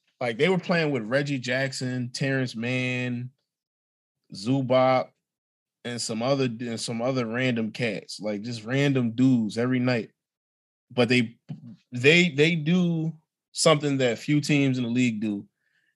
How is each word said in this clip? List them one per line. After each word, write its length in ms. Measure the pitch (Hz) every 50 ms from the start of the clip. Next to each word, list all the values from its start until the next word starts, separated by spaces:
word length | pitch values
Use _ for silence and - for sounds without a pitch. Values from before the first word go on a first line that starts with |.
| _ _ _ _
like, 180 | 131 120 117
they 120 | 107 147 180
were 80 | 190
playing 340 | 175 - - 185 170 160 147
with 120 | 143 123 107
Reggie 340 | 107 123 139 147 143 143 131
Jackson, 680 | 117 123 123 131 139 135 131 - 135 127 127 127 123 123 127
Terrence 420 | - 143 135 135 131 131 120 -
Mann, 760 | 113 113 120 127 127 127 127 127 123 127 123 120 120 123 127 - _ _ _ _ _ _ _ _ _ _ _ _ _ _ _ _ _ _ _ -
Zubac, 760 | 95 98 117 135 139 135 120 127 127 127 131 131 127 - - _ _ _ _ _ _ _ _ _ _ _ _ _ _ _
and 180 | 123 120 117
some 220 | - - 117 110 117
other, 220 | 131 143 139 131
and 340 | 123 113 113 123 117 113 110
some 220 | - - 120 113
other 240 | 117 131 135 131 120
random 440 | 110 110 123 131 131 120 117 113 107
cats, 480 | 107 - 123 113 101 - - - - -
like, 220 | 90 107 104 101
just 220 | 104 120 120 113 104
random 480 | 110 127 139 143 143 135 131 123 113
dudes 460 | 113 113 127 135 131 120 110 104 95
every 220 | 113 120 127 127 127
night. 320 | 123 127 127 117 101 - _ _ _ _ _ _ _ _ _ _ _ _ _ _ _ _
But 180 | 120 123 123 113
they, 260 | 123 127 120 113 - _ _ - 147 - - 120 107 _ _ _
they, 380 | 123 123 120 156 165 175 180 180
they 260 | 131 139 151 165 175
do 580 | 165 147 156 175 185 180 170 170 160 156 165 165 - _ _ _ _ _ _
something 460 | _ - - 165 156 147 147 147 139
that 200 | 135 131 120 110
few 240 | - - - 151 147
teams 360 | 139 147 151 143 139 135 127 127
in 40 | 123
the 40 | 117
league 300 | 117 127 127 123 110 107
do, 260 | 110 107 104 101 98 _ _ _ _ _ _ _ _ _ _